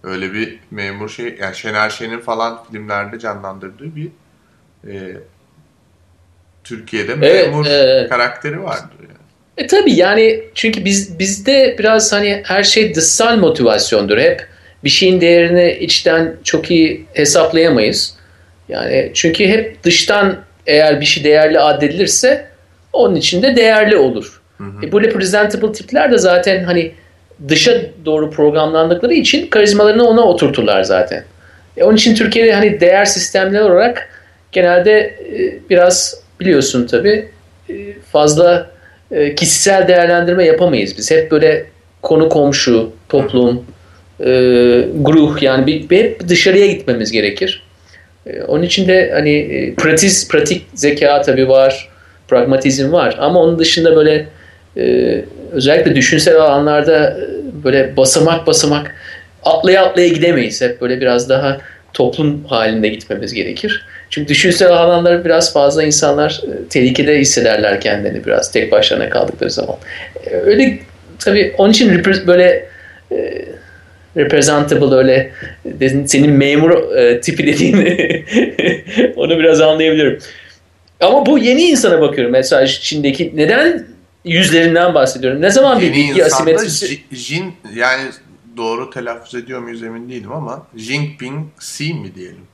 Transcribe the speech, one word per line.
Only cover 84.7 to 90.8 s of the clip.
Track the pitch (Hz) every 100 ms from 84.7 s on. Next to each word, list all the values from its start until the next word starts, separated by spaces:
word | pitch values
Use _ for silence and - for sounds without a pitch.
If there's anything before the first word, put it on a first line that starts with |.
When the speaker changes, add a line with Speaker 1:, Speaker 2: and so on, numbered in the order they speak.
| 165 180
Speaker 2:
bahsediyorum? | 156 131 127 127 139
Ne | 180
zaman | 254 269 233
bir |
Speaker 1:
Yeni | 175 139
Speaker 2:
bilgi | 143
Speaker 1:
insanda | 139 147
Speaker 2:
asimetrisi? | 131 156 160 - 156 196
Speaker 1:
Ji-, | 143 _
Jin, | 127 120 156 185 170 107
yani | 113 123 131 135 - _ _ 117 113
doğru | 113 117 131
telaffuz | 135 120 117 -
ediyor | 123 120 127
muyuz | 117 117
emin | 113 117 120
değilim | 123 101
ama | 127 117 139 _
Jinping | 113